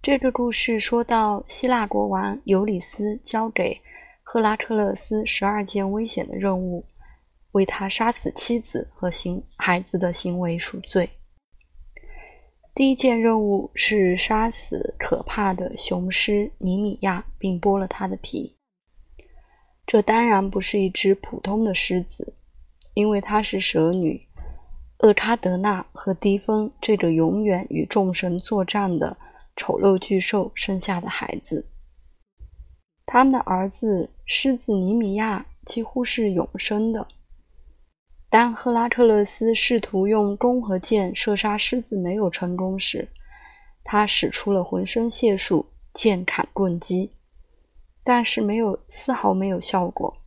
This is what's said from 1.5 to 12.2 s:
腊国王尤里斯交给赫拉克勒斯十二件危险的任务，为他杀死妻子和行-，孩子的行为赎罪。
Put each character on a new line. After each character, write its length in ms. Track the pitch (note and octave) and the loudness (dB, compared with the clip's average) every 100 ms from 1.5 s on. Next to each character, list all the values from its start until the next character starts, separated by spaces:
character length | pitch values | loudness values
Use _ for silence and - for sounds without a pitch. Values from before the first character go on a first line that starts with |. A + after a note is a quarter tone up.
| - B3+ | -2 0
腊 180 | B3 G#3 | 2 2
国 220 | G#3 G#3 | 0 0
王 320 | F#3+ G3 G#3+ - | 0 -2 -6 0
尤 180 | F#3+ | 2
里 160 | G#3 F#3 | 2 -2
斯 400 | - - G#3 G#3 | -4 -4 -4 -4
交 260 | - A3 A3 | -4 -2 -2
给 320 | - - - - - - _ | 0 -2 -4 -14 -20 -20 _
赫 160 | - A#3 | -4 2
拉 160 | G#3+ A3 | 2 0
克 180 | - | -2
勒 220 | G#3+ G3+ F#3+ | 0 0 -2
斯 300 | - G#3+ G#3+ | -2 -2 -2
十 200 | - G3+ | -2 0
二 180 | G#3 | -2
件 280 | G3 G3+ G3 | -2 -2 -2
危 140 | G#3 A3 | -2 -4
险 220 | - - | -4 -6
的 80 | - | -2
任 240 | G3 F#3 | -2 0
务， 260 | F3+ F3 - - - - _ _ _ | -2 -6 -10 -20 -20 -20 _ _ _
为 140 | G3+ F#3+ | 0 2
他 240 | - F#3+ | 0 -6
杀 220 | - A3+ | 0 0
死 200 | A#3+ - | 0 -4
妻 280 | - - A#3+ | -2 0 0
子 280 | - - - - | -2 -8 -8 -6
和 160 | F3+ | -4
行-， 320 | E3+ F3+ F3+ - - | -4 -4 -6 -10 -6
孩 220 | - F3 | 0 0
子 180 | F#3 F3+ | 0 -2
的 160 | F3+ | -2
行 260 | F3 F3+ F3 | -2 -4 -2
为 180 | F3+ E3+ | -2 -2
赎 220 | - F#3+ | -6 -8
罪。 300 | - F#3+ E3+ - - _ _ - _ - - - - - | -2 -2 -2 -6 -20 _ _ -20 _ -20 -20 -20 -18 -18